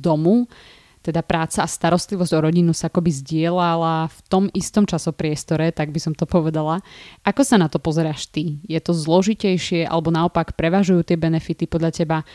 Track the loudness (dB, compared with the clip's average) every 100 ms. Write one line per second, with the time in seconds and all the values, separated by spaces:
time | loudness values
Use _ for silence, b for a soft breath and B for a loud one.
0 | 0 2 4 4 0 B B B B B
1 | -4 -4 0 -2 0 -2 -2 0 0 0
2 | -2 -4 0 2 2 4 2 0 -2 0
3 | 0 -2 -4 -2 0 0 0 0 0 0
4 | -4 -8 _ 0 2 -2 -2 0 2 0
5 | -4 -4 -4 -4 -2 0 0 -2 -4 -4
6 | -6 -4 0 0 0 -2 -2 -4 B B
7 | B B -2 0 4 4 4 0 -2 -2
8 | -2 -4 -8 -6 -4 -6 -6 -4 -2 -2
9 | 2 2 2 0 0 0 0 -2 0 -2
10 | 0 0 0 0 -4 -2 0 2 4 2
11 | 2 0 0 0 -2 -6 -4 0 -2 -2
12 | -2 -2 -6